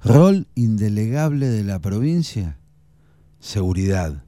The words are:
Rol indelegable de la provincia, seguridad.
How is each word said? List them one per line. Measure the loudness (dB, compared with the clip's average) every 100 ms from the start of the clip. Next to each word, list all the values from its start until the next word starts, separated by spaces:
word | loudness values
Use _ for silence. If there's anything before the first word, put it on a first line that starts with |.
Rol | 6 6 6 4 -2 -2
indelegable | 0 0 0 0 -2 -2 -2 0 -2
de | -2
la | -2 -4
provincia, | -4 -2 0 0 -2 -4 -6 -10 -20 _ _ _ _ _ -20 _
seguridad. | -8 -4 -2 0 0 0 -2 -8